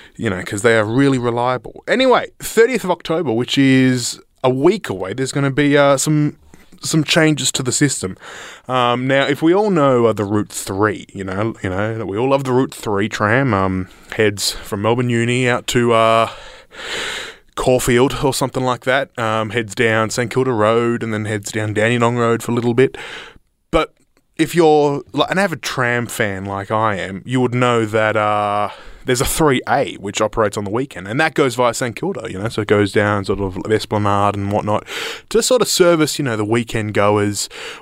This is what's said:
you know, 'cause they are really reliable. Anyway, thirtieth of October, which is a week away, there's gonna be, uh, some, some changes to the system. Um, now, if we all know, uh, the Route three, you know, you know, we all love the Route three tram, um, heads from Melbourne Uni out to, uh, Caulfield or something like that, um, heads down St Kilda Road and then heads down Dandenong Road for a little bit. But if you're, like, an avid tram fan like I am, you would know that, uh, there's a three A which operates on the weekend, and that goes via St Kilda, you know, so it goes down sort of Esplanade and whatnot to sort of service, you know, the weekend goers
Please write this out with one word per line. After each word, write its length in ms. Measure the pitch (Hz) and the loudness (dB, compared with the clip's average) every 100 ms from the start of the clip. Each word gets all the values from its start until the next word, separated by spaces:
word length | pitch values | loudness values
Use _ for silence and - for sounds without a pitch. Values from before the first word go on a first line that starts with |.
| - - | -18 -8
you 120 | 113 | -6
know, 140 | 90 | -4
'cause 160 | 87 104 | -6 0
they 160 | 117 113 | 2 2
are 80 | |
really 340 | 107 123 139 131 | 2 2 2 2
reliable. 640 | 120 117 123 127 - - - | -2 -2 -2 -4 -8 -14 -4
Anyway, 380 | 220 262 214 - - | 0 4 2 0 -10
thirtieth 460 | - 220 233 240 | -2 2 2 2
of 60 | 185 | -2
October, 420 | 165 - 165 147 | -4 -2 -2 0
which 240 | 113 123 143 | -2 0 2
is 640 | 135 131 127 127 120 - _ _ | 4 6 4 2 -4 -10 _ _
a 60 | 127 | 0
week 380 | 131 160 214 - | 4 2 2 -4
away, 240 | 92 92 | -6 -6
there's 200 | 120 131 | -6 -4
gonna 180 | 143 139 | -2 -2
be, 260 | 135 143 143 | 2 4 4
uh, 200 | 139 135 | 4 4
some, 400 | 156 151 147 - _ - - - | 2 2 0 -4 _ -20 -20 -12
some 240 | - 160 | -2 0
changes 480 | 147 175 156 143 139 | 2 4 4 2 -2
to 100 | - | -4
the 80 | 127 | -4
system. 460 | - 147 - 95 92 - - - - - | 0 0 0 -6 -10 -16 -18 -18 -18 -4
Um, 400 | 127 123 120 131 | 0 2 2 2
now, 180 | 135 | 2
if 160 | 135 147 | 2 2
we 140 | 160 | 2
all 160 | 190 214 | 4 2
know, 360 | 170 139 123 117 | 4 4 4 4
uh, 60 | |
the 120 | 107 | 2
Route 240 | 101 107 101 | 0 -2 -2
three, 580 | - - 98 107 92 - | -8 -6 0 0 0 -8
you 100 | 98 | -10
know, 320 | 95 95 113 - | -8 -4 -4 -4
you 80 | 95 | -6
know, 340 | 90 107 113 | -4 -4 -4
we 140 | 95 101 | -6 -2
all 100 | 131 | 0
love 140 | 135 | 0
the 80 | 135 | 2
Route 240 | 127 131 | 0 0
three 340 | - 117 101 110 | -4 -4 -2 -2
tram, 460 | - 104 123 139 | 0 2 2 2
um, 320 | 98 95 92 92 - - - | 2 2 -2 -6 -12 -8 0
heads 340 | 107 101 - | 0 0 -6
from 320 | - - 101 | -6 -8 -4
Melbourne 260 | 110 120 123 | 0 0 0
Uni 400 | 117 117 123 123 | 0 0 0 0
out 200 | 120 - | -2 0
to, 240 | 127 117 | 0 4
uh, 360 | 113 113 113 110 - - - - - - - - - - - _ | 4 4 4 2 -4 -18 -20 -20 -16 -12 -8 -8 -10 -12 -18 _
Caulfield 640 | - 131 127 - 120 135 123 | -4 0 2 4 4 2 2
or 100 | 135 | -2
something 300 | - 131 - | -2 -4 -2
like 160 | 127 120 | -2 -2
that, 360 | 131 135 135 - | 0 -2 -2 -4
um, 340 | 110 110 110 | -2 -2 -2
heads 260 | 117 107 98 | -4 -4 0
down 340 | 117 110 110 | 2 2 0
St 180 | 127 113 | -2 -2
Kilda 220 | 127 131 | -2 0
Road 540 | 113 107 117 117 117 | 2 4 4 2 -2
and 100 | 113 | -4
then 120 | 107 107 | -4 -4
heads 260 | 107 101 | -6 -6
down 200 | 110 107 | -6 -4
Dandenong 440 | 104 110 120 117 120 | 0 0 2 2 2
Road 260 | 117 117 | 0 0
for 80 | - | -2
a 40 | 120 | -2
little 180 | 120 | 0
bit. 240 | 120 135 - - - - - _ _ _ | 2 2 0 -14 -16 -18 -20 _ _ _
But 240 | 165 151 _ _ _ _ - | -2 -2 _ _ _ _ -4
if 200 | 156 170 | 0 4
you're, 480 | 160 151 147 143 - | 4 4 2 -2 -6
like, 180 | 139 147 | -4 -2
an 80 | 165 | 0
avid 240 | 196 147 | -2 -4
tram 440 | - - 120 120 113 | -6 -2 0 -2 -4
fan 400 | - 107 95 98 | -4 -4 -4 -6
like 260 | 98 98 | -8 -4
I 240 | 110 110 95 | 0 0 -2
am, 260 | 87 95 | -6 -8
you 160 | 120 127 | -4 -2
would 140 | 123 | 0
know 300 | 123 123 117 | 2 2 2
that, 320 | 110 110 110 107 | 2 0 2 2
uh, 540 | 104 104 104 104 101 - - - | 2 0 0 -2 -4 -6 -20 -10
there's 160 | 127 123 | -4 -2
a 40 | |
three 360 | - - 156 127 - | -2 2 2 2 0
A 260 | 127 98 - | 0 -2 -6
which 240 | 98 - | -8 -2
operates 360 | 107 117 104 107 | -2 0 -2 -2
on 60 | |
the 80 | 101 | -6
weekend, 380 | 113 139 90 95 | -6 -6 -10 -6
and 100 | 127 | -2
that 160 | 160 | 0
goes 220 | - 135 117 | 0 0 2
via 180 | 120 | 0
St 220 | 113 123 104 | 0 -6 -6
Kilda, 340 | 175 127 95 | -8 -8 -10
you 80 | 92 | -8
know, 100 | 107 | -6
so 140 | 113 | -4
it 60 | 107 | 2
goes 240 | 104 101 | 2 2
down 320 | 107 104 104 | 2 0 0
sort 160 | 98 98 | -2 -4
of 180 | 98 92 - | -4 -6 -2
Esplanade 680 | 107 - 107 101 101 101 101 | -2 0 -2 0 2 2 0
and 160 | 101 | -2
whatnot 340 | 104 104 107 - - - - - | -2 -2 -4 -4 -10 -10 -12 -4
to 120 | 226 | -2
sort 180 | - 247 | 2 0
of 60 | 190 | 2
service, 540 | - 175 165 147 - | 4 4 4 0 -2
you 40 | |
know, 120 | 139 107 | -4 -2
the 80 | |
weekend 500 | 104 117 117 113 107 | 0 0 0 -4 -2
goers 540 | 104 101 104 104 101 - - - - | 2 2 4 0 -2 -8 -10 -16 -10